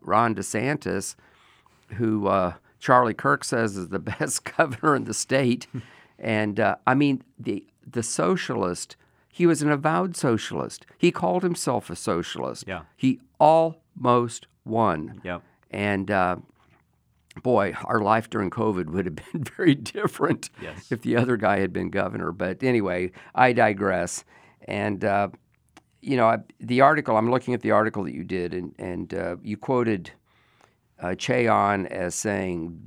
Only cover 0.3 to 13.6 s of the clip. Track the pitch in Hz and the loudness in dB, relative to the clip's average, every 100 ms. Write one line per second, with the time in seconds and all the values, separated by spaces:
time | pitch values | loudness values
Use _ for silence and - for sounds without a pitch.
0.3 | 101 98 110 123 147 - 92 - - _ | 0 -4 -2 -2 -2 -2 -4 -6 -12 _
1.3 | _ _ _ _ _ - 101 113 110 98 | _ _ _ _ _ -14 -4 0 0 2
2.3 | 98 90 85 _ _ - 127 120 104 139 | 2 0 -4 _ _ 4 4 4 0 0
3.3 | 143 - 123 113 98 87 95 76 104 151 | -2 -2 -2 -2 -4 -6 -6 -6 -6 -4
4.3 | - - - 165 117 156 139 110 107 - | -6 -4 -2 -2 0 0 0 0 -6 -2
5.3 | 135 131 120 - 131 - - - - - | 2 2 0 -4 -14 -14 -18 -20 -10 -2
6.3 | 110 107 104 104 - - 127 147 135 - | 0 0 0 0 0 2 4 4 0 -6
7.3 | - - 101 - _ - - 117 - 165 | -12 -8 -8 -8 _ -10 -6 -4 0 0
8.3 | 185 - 120 92 87 - - _ _ _ | 0 -2 -2 -2 -4 -8 -18 _ _ _
9.3 | - 170 156 147 147 151 170 185 175 139 | 2 4 4 2 2 0 0 -2 -2 0
10.3 | 110 - 78 58 - _ - 175 170 180 | 0 0 -6 -6 -10 _ 2 2 2 0
11.3 | 180 185 170 - 120 - 87 - 87 87 | 0 0 -2 -2 -2 -4 -8 -2 -2 -2
12.3 | 82 65 60 - 90 76 _ 131 127 - | -6 -8 -8 -10 -12 -12 _ 0 0 -4
13.3 | - 151 160 | 4 6 6